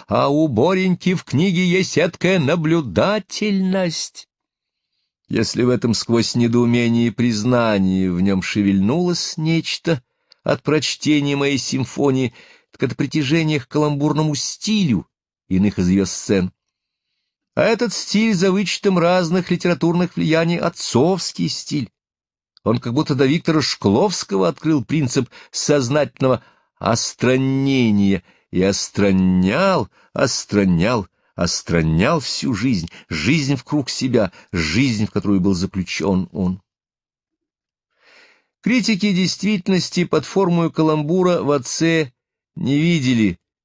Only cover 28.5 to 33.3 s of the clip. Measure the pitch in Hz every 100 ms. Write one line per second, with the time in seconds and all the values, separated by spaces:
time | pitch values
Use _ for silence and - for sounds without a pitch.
28.5 | 87 98 98 - - 101 95 92 92 92
29.5 | 135 196 170 98 _ _ - 135 - -
30.5 | 104 95 82 104 120 92 _ _ - 87
31.5 | - - 85 80 80 127 170 - - 139
32.5 | 98 131 98 82 - - 78 87